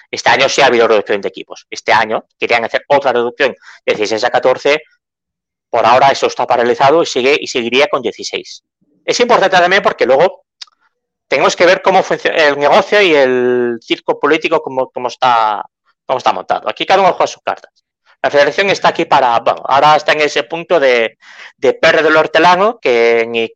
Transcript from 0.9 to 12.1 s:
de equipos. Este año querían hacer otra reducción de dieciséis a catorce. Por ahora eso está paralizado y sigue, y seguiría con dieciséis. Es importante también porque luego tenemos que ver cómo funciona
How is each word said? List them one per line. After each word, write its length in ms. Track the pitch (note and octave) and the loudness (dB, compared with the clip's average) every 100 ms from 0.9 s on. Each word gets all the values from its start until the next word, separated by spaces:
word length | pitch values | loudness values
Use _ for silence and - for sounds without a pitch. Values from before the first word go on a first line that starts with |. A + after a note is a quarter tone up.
| G#2+ - G2+ | 2 0 -4
de 80 | F#2+ | -6
equipos. 400 | - - - _ | -10 -18 -20 _
Este 220 | G#2+ - | -12 -2
año 340 | A2 A2 A2+ - _ | -2 0 -6 -8 _
querían 240 | A2+ A#2 | -4 -2
hacer 220 | A2+ C3 - | -2 -6 0
otra 240 | C#3 C#3 | 0 2
reducción 380 | A#2+ A#2+ A#2+ C3+ - - - - | -2 -2 -2 -2 -2 -16 -10 -6
de 80 | |
dieciséis 300 | G#2+ G2+ A2 | -4 -2 -2
a 60 | A#2+ | -2
catorce. 540 | B2 C3 B2+ C#3+ D3+ - _ _ _ _ _ _ _ _ | 0 0 0 0 -2 -4 _ _ _ _ _ _ _ _
Por 160 | A#2+ A2 | 0 2
ahora 240 | B2+ C#3 | 4 4
eso 180 | B2+ A#2+ | 2 -2
está 200 | - B2 | -4 -2
paralizado 540 | A#2+ A#2+ A#2 C#3 E3 | 0 0 2 2 2
y 40 | D#3 | 0
sigue, 320 | C3 B2+ D3+ | -2 0 -2
y 100 | - | -2
seguiría 400 | C3 A#2 B2 D3 | -6 -2 0 0
con 140 | D3 | -2
dieciséis. 600 | A2+ - G2+ - - - _ _ _ _ | -6 -8 -10 -10 -12 -20 _ _ _ _
Es 160 | - E3 | -6 -2
importante 380 | A#3+ G#3 F#3+ F3+ | 2 2 2 2
también 240 | F3 G3 | 2 0
porque 240 | F#3+ - A#2 | 0 -2 0
luego 400 | C3+ F3+ - _ _ - _ _ _ _ _ _ | 2 2 -2 _ _ -20 _ _ _ _ _ _
tenemos 280 | C3+ F#3 - | -2 -2 2
que 80 | F3 | 2
ver 160 | F#3 | 2
cómo 200 | G3 F#3 | 2 0
funciona 360 | F3+ | 0